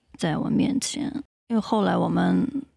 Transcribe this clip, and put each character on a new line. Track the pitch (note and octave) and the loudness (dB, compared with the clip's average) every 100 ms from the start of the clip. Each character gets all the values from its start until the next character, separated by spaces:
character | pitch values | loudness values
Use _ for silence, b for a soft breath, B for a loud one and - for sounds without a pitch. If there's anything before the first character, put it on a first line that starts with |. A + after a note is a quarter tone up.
| _ - | _ -6
在 | E3+ D3+ | -2 -2
我 | - | 0
面 | - - - | 2 2 0
前。 | - - - - - _ - | -4 -4 -6 -6 -12 _ -2
因 | A3+ | -2
为 | |
后 | - A3 | 2 2
来 | F#3 | 2
我 | F3 E3+ | 2 2
们 | E3+ F3+ F3+ - C#4 - | 2 2 2 0 -4 -10